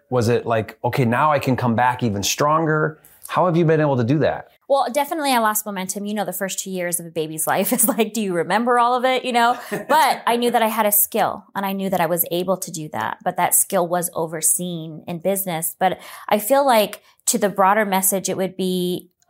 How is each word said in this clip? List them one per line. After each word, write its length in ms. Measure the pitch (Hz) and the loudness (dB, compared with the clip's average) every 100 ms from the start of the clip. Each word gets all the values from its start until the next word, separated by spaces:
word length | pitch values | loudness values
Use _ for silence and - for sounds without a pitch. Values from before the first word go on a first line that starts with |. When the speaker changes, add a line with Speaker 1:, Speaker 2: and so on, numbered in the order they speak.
| - | -4
Speaker 1:
was 180 | 123 113 | 0 2
it 160 | 117 110 | 2 0
like, 320 | 113 104 - | -2 -2 -6
"Okay, 220 | 123 127 120 | -2 0 2
now 260 | 120 156 | 4 4
I 80 | 143 | 2
can 160 | 135 123 | 0 0
come 180 | 123 113 | 2 2
back 280 | 123 127 | 2 2
even 180 | 120 101 | -2 -2
stronger"? 800 | 98 - 147 156 160 156 156 - - _ - | -2 0 2 2 2 2 0 -4 -16 _ -4
How 200 | - 180 | 0 2
have 100 | 165 | 4
you 80 | 160 | 4
been 160 | 160 | 4
able 160 | 151 131 | 4 2
to 60 | |
do 160 | 117 151 | 2 2
that? 300 | 104 76 - _ - | 2 -2 -8 _ 0
Speaker 2:
Well, 200 | 277 262 | 0 2
definitely 400 | 285 285 339 285 | -2 -2 -2 0
I 80 | 247 | 2
lost 260 | 220 214 214 | 2 0 -4
momentum. 400 | 196 185 208 202 | -6 -6 -6 -6
You 80 | 208 | -4
know, 100 | 180 | -4
the 80 | |
first 260 | 180 190 - | -4 -6 -6
two 100 | 190 | -6
years 280 | 185 175 175 | -4 -4 -4
of 60 | 170 | -6
a 40 | |
baby's 360 | 165 156 156 151 | -6 -4 -4 -2
life 240 | 143 196 | 0 0
<laughs> 40 | 254 | 2
is 100 | - | 2
like, 260 | 226 220 | 0 -2
do 80 | 226 | -2
you 120 | 202 | -2
remember 440 | 175 160 202 240 247 | -2 0 0 2 2
all 160 | 240 247 | 2 2
of 80 | 254 | 0
it? 200 | 247 254 | 0 0
You 60 | |
know, 260 | 240 233 247 - | 2 2 0 -4
Speaker 1:
<laughs> 60 | |
Speaker 2:
but 500 | 208 208 294 277 226 - | -6 2 4 4 2 0
I 100 | 240 | 0
knew 140 | 240 | 2
that 100 | 233 | 2
I 40 | 220 | 2
had 180 | 220 208 | 2 2
a 60 | |
skill 520 | 208 - 226 160 - - 196 | 2 0 0 0 -2 -10 -6
and 100 | 196 | -4
I 60 | |
knew 160 | 196 190 | -4 -2
that 120 | 185 | 0
I 40 | 170 | 0
was 160 | 170 - | 0 -2
able 260 | 170 180 185 | -2 -2 -4
to 140 | 170 | -6
do 160 | 165 151 | -10 -8
that, 280 | - 110 - | -6 -6 -6
but 140 | 185 180 | -6 -2
that 180 | 175 - | 0 0
skill 320 | - 190 170 | 0 0 0
was 220 | 175 170 | -2 -2
overseen 880 | - 160 160 - - 180 170 160 156 - | -4 -6 -2 -2 -2 -4 -8 -10 -12 -10
in 120 | 175 | -6
business. 560 | 180 196 190 160 160 - | -2 -2 -4 -6 -6 0
But 200 | 185 - - - - | 0 0 -8 -12 -2
I 80 | 214 | -2
feel 260 | 214 269 285 | 2 2 4
like 360 | 226 196 - _ _ - | 4 2 -4 _ _ -2
to 100 | 214 | 0
the 100 | 208 | 0
broader 360 | 180 190 202 202 | 4 4 4 2
message, 420 | 190 185 196 185 | 0 0 0 -2
it 80 | 180 | -4
would 180 | 190 185 | -4 -2
be 520 | 185 185 180 180 - _ | -2 0 -2 -4 -8 _